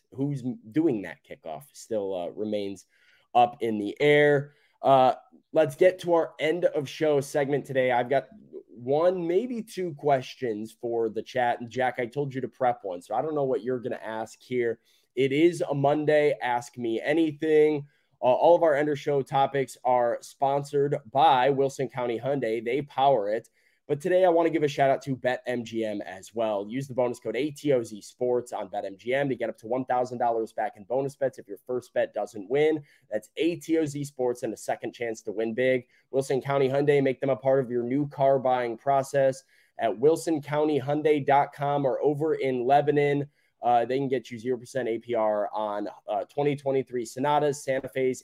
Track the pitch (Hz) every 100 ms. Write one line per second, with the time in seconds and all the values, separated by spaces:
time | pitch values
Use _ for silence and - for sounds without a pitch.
0 | _ 110 143 139 123 113 110 147 165 110
1 | 90 71 _ 82 80 73 73 - - 110
2 | 98 92 87 - 107 107 101 95 - _
3 | _ _ _ 120 120 - 113 104 101 -
4 | 147 147 147 143 143 _ _ _ 127 135
5 | 127 - - - _ 156 151 143 185 180
6 | 170 170 156 - 151 170 175 156 131 -
7 | 156 147 135 156 139 143 135 131 127 123
8 | 123 135 - - 69 76 - 95 120 147
9 | 180 185 170 180 247 233 - - 180 147
10 | 147 135 123 - 123 104 110 - 120 117
11 | 113 107 - 127 120 113 120 123 127 127
12 | 120 143 143 131 120 - 127 120 98 90
13 | - 110 156 151 135 117 113 127 110 101
14 | 104 110 110 - - 123 117 110 _ _
15 | _ - 135 139 175 156 - 139 139 151
16 | 151 151 147 - 123 123 123 127 117 110
17 | 135 165 160 147 160 151 151 147 147 _
18 | _ _ 123 113 156 170 165 139 151 143
19 | 151 143 131 139 135 139 131 - 123 123
20 | 120 110 - - 139 143 143 143 143 135
21 | 107 135 156 131 131 135 135 - 127 131
22 | 123 110 123 143 117 117 113 139 147 -
23 | 139 127 101 113 - _ _ _ - 147
24 | 180 180 185 170 165 156 147 147 135 131
25 | 143 131 127 123 120 120 113 113 107 104
26 | 87 95 92 110 110 101 104 127 139 123
27 | 123 120 - 113 151 143 147 127 110 104
28 | - - 123 123 120 101 98 101 98 98
29 | 113 135 143 117 113 - 113 127 131 123
30 | 120 123 120 113 110 - 107 107 98 127
31 | 139 - 131 - - 98 - 127 - 123
32 | 113 107 104 110 95 139 151 156 143 _
33 | _ 107 - - 160 160 151 160 151 143
34 | 139 - 127 123 120 101 - 117 117 -
35 | 117 110 - 101 113 113 131 127 - _
36 | _ 135 139 135 139 139 131 139 147 143
37 | 135 127 135 131 135 135 123 123 120 139
38 | 147 143 135 135 127 127 120 113 139 139
39 | 135 139 135 131 - _ _ - 113 101
40 | 143 160 170 156 143 151 156 147 131 151
41 | 151 151 127 139 143 - 143 143 135 113
42 | 135 147 160 147 135 127 120 143 143 147
43 | 143 143 143 _ _ _ 120 120 117 131
44 | 139 127 - 120 120 123 123 131 120 113
45 | 113 117 107 107 101 107 107 104 101 -
46 | - 104 92 - 143 143 139 135 127 123
47 | 113 131 143 147 147 139 - 131 - 135
48 | 131 127